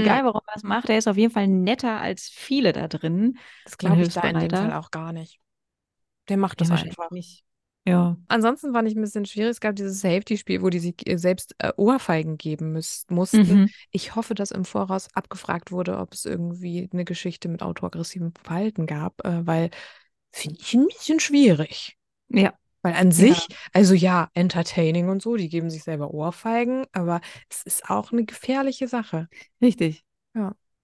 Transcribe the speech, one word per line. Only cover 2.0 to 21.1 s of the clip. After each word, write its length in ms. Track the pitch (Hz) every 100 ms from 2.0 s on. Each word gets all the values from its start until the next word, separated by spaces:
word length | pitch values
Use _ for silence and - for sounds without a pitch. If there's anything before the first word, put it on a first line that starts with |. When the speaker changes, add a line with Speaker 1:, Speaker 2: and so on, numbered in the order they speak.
| - - -
Speaker 2:
viele 420 | - - 269 208
da 160 | 143 156
drin 520 | 156 160 175 233 240 - - -
Speaker 1:
Das 80 |
Speaker 2:
und 40 | -
Speaker 1:
glaub 180 | 175 170
ich 120 | 170
da 80 | 175
in 60 | 170
dem 60 | 165
Speaker 2:
hilfsbereiter. 220 | 165 185
Speaker 1:
Fall 160 | 208
auch 180 | 151 160
gar 200 | 160 165
nicht. 280 | 165 160 _ _ _ _ _ _ _ _ _ -
Der 80 | 196
macht 220 | 190 -
Speaker 2:
Ja, 60 | 170
Speaker 1:
das 40 |
Speaker 2:
wahrscheinlich 300 | 165 165 175
Speaker 1:
einfach. 100 | 165
Speaker 2:
nicht. 340 | 180 - - _ _ _ _ 190
Ja. 300 | 175 175 170 -
Speaker 1:
Ansonsten 460 | 226 226 277 294
fand 140 | 240 220
ich 80 | 214
ein 60 |
bisschen 240 | 208 208 202
schwierig, 240 | 208 226
es 80 | 233
gab 160 | 214 202
dieses 260 | 196 190
Safety-Spiel, 600 | 190 180 - 208 - 185
wo 80 | 185
die 100 | 175
sich, 160 | 175 - -
äh, 100 | 175
selbst, 380 | 180 185 - -
äh, 140 | - -
Ohrfeigen 640 | 208 269 - 160 156 156
geben 360 | 156 151 156
müs-, 320 | 160 - - -
mussten. 380 | 175 190 214 180
Speaker 2:
Mhm. 220 | 196 202 - -
Speaker 1:
Ich 260 | 190 - 226
hoffe, 200 | - 202
dass 160 | 202
im 140 | 190 185
Voraus 420 | 208 190 190 - -
abgefragt 560 | - 190 - 175 -
wurde, 260 | 180 175 190
ob 160 | 185
es 120 | - -
irgendwie 640 | 175 170 175 175 175 185
eine 120 | 180 175
Geschichte 420 | 175 180 - 175
mit 140 | 170
autoaggressivem 680 | 180 170 180 165 170 185 170 -
Verhalten 420 | - 170 214 214 160
gab, 400 | 151 170 - -
äh, 220 | 170 170
weil 240 | 165 165 - - - _ _ _
finde 260 | - 147 165
ich 160 | - 240
ein 100 | 320
bisschen 340 | - -